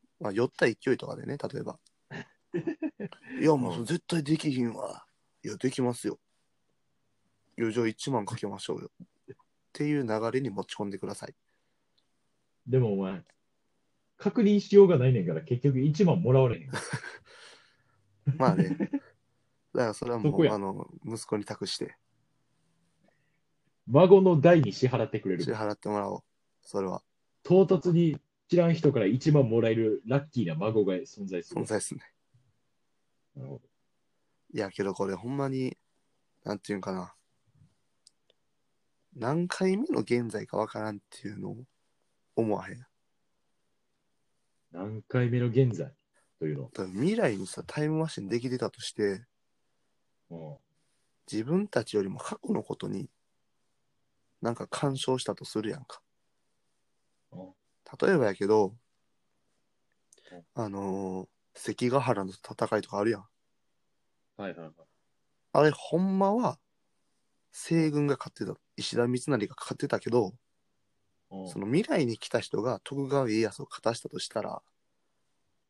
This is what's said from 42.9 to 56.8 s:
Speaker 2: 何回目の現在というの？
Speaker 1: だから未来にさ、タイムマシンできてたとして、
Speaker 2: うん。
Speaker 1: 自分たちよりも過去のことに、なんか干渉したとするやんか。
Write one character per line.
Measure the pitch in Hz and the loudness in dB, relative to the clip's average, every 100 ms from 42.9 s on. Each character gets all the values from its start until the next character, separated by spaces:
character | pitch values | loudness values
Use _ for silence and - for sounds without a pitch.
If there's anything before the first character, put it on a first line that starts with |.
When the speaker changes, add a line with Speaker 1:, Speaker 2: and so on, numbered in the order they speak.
| _ _ _ _ _ _ _ _ _ _ _ _ _ _ _ _ _ _ | _ _ _ _ _ _ _ _ _ _ _ _ _ _ _ _ _ _
Speaker 2:
何 | 85 101 110 | -10 -10 -10
回 | - 123 123 | -4 -2 0
目 | 123 | 0
の | 123 | 2
現 | 117 127 | 4 2
在 | 90 76 - _ _ _ - | 2 -8 -12 _ _ _ -8
と | 78 | -6
い | |
う | 71 | -6
の？ | |
Speaker 1:
だ | 62 | -8
か | - | -8
ら | 92 | -6
未 | 95 165 226 | -2 0 2
来 | 165 98 | 0 0
に | 95 | -6
さ、 | - - | -10 -8
タ | 151 | -4
イ | 151 | -2
ム | 156 | 0
マ | 160 | -2
シ | - | -6
ン | 98 | -4
で | 117 | -4
き | 127 | -2
て | 123 | -4
た | 113 | -4
と | - | -6
し | - | -12
て、 | - 101 98 - _ _ _ _ _ _ _ _ _ - | -2 -2 -2 -10 _ _ _ _ _ _ _ _ _ -18
Speaker 2:
う | 82 | -16
ん。 | 78 69 _ _ _ _ _ _ - | -14 -18 _ _ _ _ _ _ -10
Speaker 1:
自 | 107 | -8
分 | 120 180 208 | -2 -2 0
た | 127 | -4
ち | 107 107 | 0 -2
よ | |
り | 95 | -2
も | 98 | -6
過 | - 220 - | -10 -10 -4
去 | |
の | 208 | -4
こ | - - | -4 -8
と | 101 | -6
に、 | 98 - _ _ _ _ _ _ _ _ _ _ _ _ - | -8 -8 _ _ _ _ _ _ _ _ _ _ _ _ -8
な | 113 | -6
ん | |
か | 113 104 | -6 -8
干 | - 143 135 | -4 -2 -2
渉 | - 127 | -2 -2
し | |
た | - | -2
と | 98 - | -8 -6
す | 110 | -4
る | 107 | -4
や | 143 | -8
ん | - | -14
か。 | - _ _ _ _ _ _ _ _ | -20 _ _ _ _ _ _ _ _